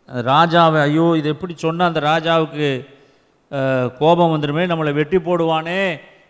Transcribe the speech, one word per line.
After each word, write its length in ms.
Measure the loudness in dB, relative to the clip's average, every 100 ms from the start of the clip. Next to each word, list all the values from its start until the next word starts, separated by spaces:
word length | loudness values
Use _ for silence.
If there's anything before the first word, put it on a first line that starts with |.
| -12
அந்த 240 | -6 0
ராஜாவை, 480 | 2 4 4 4 4
ஐயோ 340 | 2 2 2 2
இது 120 | 0
எப்படி 260 | -6 -8 -6
சொன்னா 300 | -4 -2 -2
அந்த 140 | 0
ராஜாவுக்கு, 840 | 0 -2 0 0 0 -2 -4 -4 -8 -20 _ _ _ _ _
அஹ், 460 | -4 -2 0 -2 0
கோபம் 340 | 2 4 2
வந்துடுமே, 300 | 0 -2 -2
நம்மளை 320 | -2 -2 -2
வெட்டி 240 | -2 0 -2
போடுவானே, 840 | 0 -2 0 -2 -4 -4 -4 -6 -12 _ _